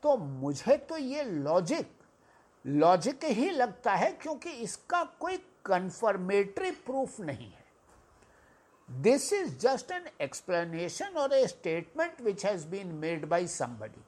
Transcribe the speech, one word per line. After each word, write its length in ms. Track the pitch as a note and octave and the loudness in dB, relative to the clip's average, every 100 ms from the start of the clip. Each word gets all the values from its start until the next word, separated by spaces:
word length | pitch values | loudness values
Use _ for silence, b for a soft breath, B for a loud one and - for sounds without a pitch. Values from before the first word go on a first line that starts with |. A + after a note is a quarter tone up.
तो 140 | D4 C4+ | 4 2
मुझे 600 | D3 C3+ C#3 C#3+ - C#4+ | 2 -4 -4 -4 2 2
तो 200 | - D#4+ | 2 -6
ये 260 | C4 B3 | -4 -4
लॉजिक, 760 | G#3+ E3 C#3+ E3+ F3 D#4 - - - _ b b b _ - | -4 -2 2 2 2 -2 -4 -12 -20 _ b b b _ -2
लॉजिक 520 | C#3+ D#3+ F3+ E3+ C#4+ | 4 6 6 4 -2
ही 260 | D#4+ G#3+ D4+ | -2 0 0
लगता 440 | E4 B3 F3+ A#3 | 2 0 0 0
है, 180 | F#3+ C4 | 2 2
क्योंकि 380 | F#4 D4+ D4+ E4+ | 0 -8 -8 -8
इसका 540 | C#4+ A3+ - _ F4 | -8 -10 -10 _ -2
कोई 340 | E4+ - E4 F#4 - _ - | -2 -4 -6 -6 -8 _ 0
कन्फर्मेटरी 1040 | F#3 F#3 - A3+ G3 F3+ G3+ G3 G3+ F#4 | 0 0 -2 0 0 2 2 2 -2 -4
प्रूफ 480 | E4+ - C4 C4 - | -6 -6 -4 -4 -6
नहीं 320 | F3 A2+ A2 | -8 -8 -10
है। 100 | F2 - _ _ - _ _ b b b b b b - B2 | -20 -20 _ _ -20 _ _ b b b b b b -14 0
This 320 | D#3 C4+ - | 4 4 4
is 160 | G4+ F4 B2+ | -2 -2 0
just 260 | A#3 C4 - | 2 2 -2
an 120 | F4+ E4+ - | -8 -8 -6
explanation 920 | C#3 - - F3 E3+ E3 F3 - G4 F4 | -6 -6 -2 -2 0 -4 -6 -4 -6 -2
or 100 | C#4 | 2
a 160 | C4+ B3 | 4 4
statement 720 | - F3 E3 E3+ D4+ E4+ E4 | 0 -2 -2 -4 -2 -4 -2
which 240 | A#3 F#3+ F#3+ | -4 -2 -2
has 140 | G3 D3+ | -2 -4
been 300 | F#3+ F#3+ D#3 | -8 -8 -6
made 220 | D#3 E3 D3+ | -4 -4 0
by 180 | E3+ F3 - | 0 0 -4
somebody। 400 | B2 A#2+ G#2+ - | -6 -6 -12 -14